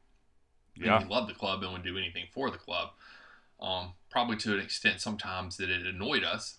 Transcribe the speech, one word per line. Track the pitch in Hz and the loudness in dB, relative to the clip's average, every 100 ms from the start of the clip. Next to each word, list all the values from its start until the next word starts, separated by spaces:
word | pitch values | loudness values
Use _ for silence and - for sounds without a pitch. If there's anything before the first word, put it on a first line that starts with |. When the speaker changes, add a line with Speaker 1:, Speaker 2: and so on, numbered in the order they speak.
| _ _ _ _ _ _ _ - | _ _ _ _ _ _ _ -2
Speaker 1:
And | 87 | 6
Speaker 2:
Yeah. | 110 | 6
Speaker 1:
he | |
loved | - 110 107 | 6 0 0
the | |
club | 104 98 95 | -2 0 0
and | 95 | -2
would | 92 | -4
do | 90 95 | -4 -2
anything | 90 90 90 | -4 -4 -8
for | - 131 | -2 -2
the | - | -2
club. | - 87 85 - - - - - _ - | -4 -2 -2 -8 -20 -20 -20 -20 _ -8
Um, | 92 92 87 - - | -4 -2 -4 -12 -2
probably | 127 120 107 | 2 2 2
to | 110 | 2
an | 101 | 0
extent | - - 110 92 | 0 2 2 2
sometimes | - 107 - 92 92 - | -2 -4 -4 -4 -4 -4
that | 92 | -2
it | 90 87 | 0 -2
annoyed | 92 107 151 | -2 0 2
us | 82 104 - | 2 -2 -4